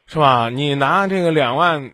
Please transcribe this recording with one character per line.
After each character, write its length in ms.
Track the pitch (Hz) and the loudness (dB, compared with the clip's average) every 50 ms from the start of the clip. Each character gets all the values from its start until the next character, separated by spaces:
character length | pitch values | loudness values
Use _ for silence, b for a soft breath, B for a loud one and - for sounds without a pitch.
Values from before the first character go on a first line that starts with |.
| _ | _
是 100 | _ - | _ -2
吧？ 320 | 160 151 135 127 120 117 117 | 0 2 4 4 2 0 -2
你 280 | 120 135 147 143 139 | -2 -4 -4 -2 -2
拿 320 | 139 139 139 170 190 196 190 | 0 0 0 0 0 0 -2
这 140 | 190 190 | -2 -2
个 100 | 175 165 | 0 0
两 240 | 160 156 135 117 127 | 0 2 0 0 0
万 360 | 147 175 175 160 147 135 120 | 2 2 0 0 -2 -6 -12